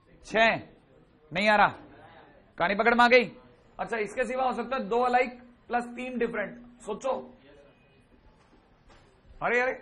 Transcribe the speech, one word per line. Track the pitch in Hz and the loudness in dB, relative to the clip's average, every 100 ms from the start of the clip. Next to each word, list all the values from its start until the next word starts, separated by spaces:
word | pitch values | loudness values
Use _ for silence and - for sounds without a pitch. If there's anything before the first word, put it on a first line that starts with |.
| _ - - | _ -20 -4
छह। | 214 226 170 - - _ - _ _ - | 2 4 2 -6 -20 _ -20 _ _ -10
नहीं | 156 208 | -2 2
आ | 208 | 4
रहा, | 190 - - - - - - - _ - | 4 2 -18 -20 -20 -20 -20 -20 _ -4
कहानी | 170 196 | -2 2
पकड़ | 220 233 | 2 4
में | 240 | 6
आ | |
गई। | 247 220 - - - _ - | 6 4 -6 -20 -20 _ -10
अच्छा, | - 226 | -6 -4
इसके | 208 254 233 | -6 -4 -4
सिवा | 254 254 | -2 -2
हो | 240 | -2
सकता | 240 262 | -4 -4
है | 196 | -2
दो | 233 | 0
alike | 247 247 254 - - - - | 2 2 0 -4 -20 -20 -6
plus | 240 240 | -4 -4
तीन | - 254 247 | -10 -8 -4
different, | 226 226 285 247 - - | -4 -4 -8 -10 -20 -20
सोचो, | - 214 262 254 - - - - - _ _ _ _ _ - _ _ _ _ _ _ - - _ - - | -12 -8 -6 -6 -8 -20 -20 -20 -20 _ _ _ _ _ -20 _ _ _ _ _ _ -20 -20 _ -20 -8
अरे, | 160 240 | -2 0
अरे, | 254 - | 0 -4